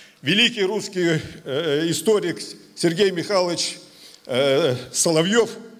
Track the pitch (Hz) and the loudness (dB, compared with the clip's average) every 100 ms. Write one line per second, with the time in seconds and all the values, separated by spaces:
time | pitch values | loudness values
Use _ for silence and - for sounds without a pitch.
0 | - _ 131 202 233 226 190 214 - 185 | -20 _ -2 2 2 2 -2 -2 -4 -2
1 | 170 160 - - - 139 165 143 170 156 | 0 0 -4 -12 -6 -4 0 0 0 0
2 | 220 208 170 - - - - - 170 170 | 2 2 0 -6 -10 -16 -20 -2 -2 2
3 | 196 175 156 196 180 160 - - - - | 2 0 0 0 0 -2 -4 -8 -18 -20
4 | - - - 123 139 139 160 123 - - | -20 -20 -4 0 2 4 2 0 -4 -2
5 | 170 160 175 233 214 - - | 2 2 4 2 2 -4 -16